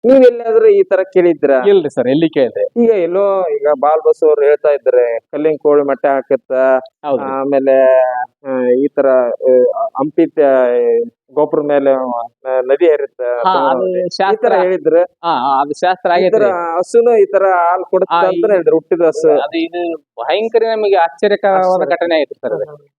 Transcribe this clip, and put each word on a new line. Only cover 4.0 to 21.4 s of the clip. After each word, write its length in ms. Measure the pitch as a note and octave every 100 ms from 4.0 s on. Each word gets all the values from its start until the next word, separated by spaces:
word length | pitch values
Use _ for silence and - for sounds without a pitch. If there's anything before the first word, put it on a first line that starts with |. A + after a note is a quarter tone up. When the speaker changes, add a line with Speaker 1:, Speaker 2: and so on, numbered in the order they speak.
| D#3
Speaker 1:
ಬಸ್ 200 | D#3 D#3
ಅವ್ರು 140 | D3
ಹೇಳ್ತಾ 260 | C#3+ D3 D#3
ಇದ್ರೆ 500 | C#3+ C3 B2 A#2+ A2+
ಕಲ್ಲಿನ 380 | _ D3 D3+ D3+
ಕೋಳಿ 200 | D3 D3
ಮೊಟ್ಟೆ 260 | C#3+ C3+ D3
ಹಾಕುತ್ತ, 440 | C3+ - C3 _ C3 C3 C3 - _ D3+
Speaker 2:
ಹೌದ್ರಿ. 200 | C3+ C3+
Speaker 1:
ಆಮೇಲೆ, 760 | C3+ C#3 C#3 C3+ C3+ C3 C3 B2+ B2
ಆ, 460 | B2+ _ C#3 C3 B2
ಈ 200 | B2+ C#3+
ತರ, 180 | - C3+
ಆ, 760 | B2+ A#2+ A2+ C3 B2+ B2 -
ಹಂಪಿ 420 | A2+ B2+ D3+ - E3
ತ-, 840 | - C#3+ C3 B2+ A#2+ A#2+ A#2 A#2 _ _
ಗೋಪುರ 280 | C3+ D3 D#3
ಮೇಲೆ, 300 | D3 C#3+ C#3
ಆ, 380 | C3+ B2+ A#2+ A#2+ _ C3 C3
ನದಿ 320 | B2+ C#3+ E3+
ಹರಿಯುತ್ತೆ 320 | D3 C#3 -
Speaker 2:
ಹಾ, 160 | B2 B2
Speaker 1:
ಅಥವಾ 300 | D3 F#3 -
Speaker 2:
ಅದು 180 | B2+ D3
Speaker 1:
ಈ 140 | F3+
ತರ 220 | F3+ -
Speaker 2:
ಶಾಸ್ತ್ರ. 280 | F#3+ G#3+ A3+
Speaker 1:
ಹೇಳಿದ್ರೆ 500 | F#3 F#3 F3+ D3+ E3
Speaker 2:
ಹಾ, 300 | F3+ _ E3+
ಹಾ, 300 | C#3+ C3 C3+
ಅದು 100 | C#3+
ಶಾಸ್ತ್ರ 380 | D3 F3+ F#3 F#3+
Speaker 1:
ಈ 20 |
Speaker 2:
ಆಗೈತ್ರಿ. 280 | F3 F#3 G#3+
Speaker 1:
ತರ 100 | G3+
ಹಸುನು 680 | F3+ E3+ E3 F3+ A#3 A#3 A3+
ಈ 80 |
ತರ 200 | G3 G3
ಹಾಲು 400 | F#3+ F3+ E3+ F#3
ಕೊಡುತ್ತೆ 320 | F3 F#3 F#3 E3
Speaker 2:
ಆ, 40 |
Speaker 1:
ಅಂತ 140 | F#3
Speaker 2:
ಈ 80 | F3+ G#3
Speaker 1:
ಹೇಳಿದ್ರು 260 | G3 D#3 D#3+
ಹುಟ್ಟಿದ 240 | - E3+ E3+
ಹಸು. 240 | D3+ D#3+
Speaker 2:
ಅದು 280 | D3 D3 E3
ಇದು 380 | E3 F3 E3+ D#3+
ಭಯಂಕರ 680 | _ - B2+ F#3 A3+ A3+ A3+
ನಮಗೆ 260 | A3 G#3 G3
ಆಶ್ಚರ್ಯಕರವಾದ 640 | E3 - G#3 G3+